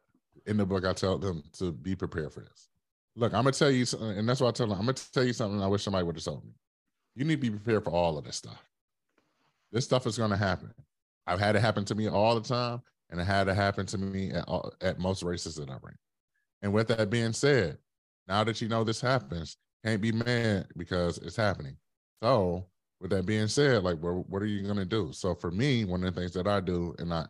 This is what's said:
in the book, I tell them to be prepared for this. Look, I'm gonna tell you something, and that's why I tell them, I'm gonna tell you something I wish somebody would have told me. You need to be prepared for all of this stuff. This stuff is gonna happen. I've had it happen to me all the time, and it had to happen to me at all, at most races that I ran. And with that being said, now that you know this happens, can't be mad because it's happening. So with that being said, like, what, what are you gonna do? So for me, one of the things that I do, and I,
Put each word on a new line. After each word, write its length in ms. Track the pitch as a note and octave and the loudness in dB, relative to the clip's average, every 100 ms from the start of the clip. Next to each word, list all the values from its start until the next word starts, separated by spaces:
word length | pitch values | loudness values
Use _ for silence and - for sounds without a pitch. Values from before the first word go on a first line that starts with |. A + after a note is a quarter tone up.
| _ _ _ _ - | _ _ _ _ -2
in 100 | G#2+ | 0
the 80 | |
book, 200 | F#2 F#2+ | 2 2
I 80 | F#2 | 0
tell 240 | F2+ F#2+ F2+ | 0 0 0
them 240 | F#2+ E2 - | -2 -4 -8
to 180 | - F#2 | -6 -6
be 220 | C#2 F2+ | -4 -6
prepared 380 | F#2 F2 E2+ D2 | -4 -4 -4 -6
for 80 | - | -10
this. 280 | - _ _ _ _ _ _ | -18 _ _ _ _ _ _
Look, 180 | A2+ A2+ | -2 0
I'm 100 | G#2 | 2
gonna 100 | C3+ | 2
tell 180 | C3 D3 | 4 4
you 140 | B2+ | 4
something, 320 | B2 - A2 G2 | 2 -2 -4 -2
and 100 | A2+ | 0
that's 120 | C3 | 2
why 80 | B2 | 2
I 20 | |
tell 160 | A#2 A#2 | 2 0
them, 120 | F#2 | 0
I'm 60 | |
gonna 80 | A2+ C3 - | 0 -2 -2
tell 120 | C#3+ | 0
you 80 | B2+ | 0
something 280 | A#2 G#2+ G#2 | 0 -2 0
I 60 | G2 | 2
wish 160 | G2 | 0
somebody 220 | - G2 | 0 0
would 100 | E2+ F2 | -2 -4
have 80 | |
told 200 | F2 C#2 | -6 -8
me. 80 | - - _ _ _ _ _ | -12 -20 _ _ _ _ _
You 100 | A2 | -4
need 120 | D#3 D3+ | 0 0
to 0 | |
be 100 | B2 | 0
prepared 320 | G#2 A2 G#2 | -2 2 2
for 60 | - | 2
all 260 | E2+ E2+ D2 | 2 2 0
of 80 | |
this 120 | - - | -6 -10
stuff. 340 | - - _ _ _ _ _ _ _ _ _ _ _ | -12 -18 _ _ _ _ _ _ _ _ _ _ _
This 140 | A2 | -4
stuff 220 | C3 B2+ A#2+ | 2 2 2
is 100 | A2 | 0
gonna 200 | A2 G2 | 0 2
happen. 360 | G2 F2+ G#1+ - - _ _ _ | 2 0 -6 -20 -20 _ _ _
I've 140 | - F2+ | -4 2
had 160 | G2+ | 4
it 40 | G#2 | 4
happen 260 | A2 G#2+ | 4 2
to 100 | G2 | -2
me 120 | G#2+ G#2+ | -2 0
all 280 | G2 A2 | 4 4
the 120 | A#2 A2+ | 4 0
time, 340 | B2 A#2+ A#2+ - _ - | -2 -2 -6 -10 _ -10
and 100 | E2+ | -4
it 60 | |
had 200 | F2 G2 | 0 2
to 80 | G2 | 2
happen 320 | G2 G2 G2+ F#2+ | 2 2 0 -4
to 100 | G2 | -4
me 340 | G2 F#2+ F#2+ | -4 -4 -4
at 160 | E2+ - | -4 -2
all, 260 | F2 - - | -4 -4 -4
at 180 | F#2 E2+ | -4 -2
most 240 | F#2 F#2+ | -2 -2
races 320 | F2 F2 - | -4 -4 -6
that 140 | D#2 C#2 | -8 -10
I 80 | B1+ | -12
ran. 160 | - - _ _ _ _ _ - | -16 -20 _ _ _ _ _ -6
And 120 | G2+ | 0
with 140 | G#2+ A2+ | 2 2
that 200 | A2+ G#2 | 2 2
being 240 | A#2 A2+ | 2 0
said, 460 | A2+ C#3+ C3+ E2+ - _ _ _ _ - | 2 4 4 2 -2 _ _ _ _ -2
now 160 | G2+ | 0
that 160 | A2 G#2+ | 2 0
you 60 | A2 | 0
know 140 | A2+ | 0
this 180 | A2 A2 | 0 0
happens, 560 | B2 C3 G#2 E2+ D#2 - _ _ | 0 0 -2 -8 -8 -14 _ _
can't 180 | A2 A2 | -2 0
be 100 | A2+ | 0
mad 580 | A2+ A#2 A#2+ A2+ G2 - E2 | 0 0 2 2 0 -2 -10
because 400 | E2+ F2+ F2 - | -4 0 0 -2
it's 160 | - - | -6 0
happening. 400 | G#2 F2 C2+ - _ _ _ - | 0 0 -6 -14 _ _ _ -4
So 460 | A2+ B2+ F2+ F2+ F#2 _ _ - | 2 2 2 -2 -8 _ _ -10
with 100 | F#2 | -2
that 140 | F#2+ F#2 | -2 0
being 200 | G#2+ G#2+ | 0 2
said, 360 | C#3 D3 A#2 | 2 4 4
like, 160 | F2+ D#2+ | 2 0
what, 300 | E2+ F2+ - | -2 -4 -4
what 120 | F#2+ | -4
are 40 | G#2+ | -2
you 200 | G#2 G2 | -4 -2
gonna 180 | G#2 | -2
do? 280 | F#2 A2 D#2+ | 0 -2 -2
So 220 | - F#2+ | -4 -4
for 160 | E2+ F2 | -2 -4
me, 340 | F2+ C#3+ A#2+ | 0 2 2
one 180 | G2 F2+ | 0 0
of 100 | F#2 | -2
the 60 | F2+ | -2
things 120 | F2+ | -4
that 140 | F2+ F#2+ | -2 0
I 140 | G2+ | 0
do, 340 | F2+ F2 E2+ - | 0 -2 -2 -4
and 140 | E2+ | -4
I, 140 | E2 | -4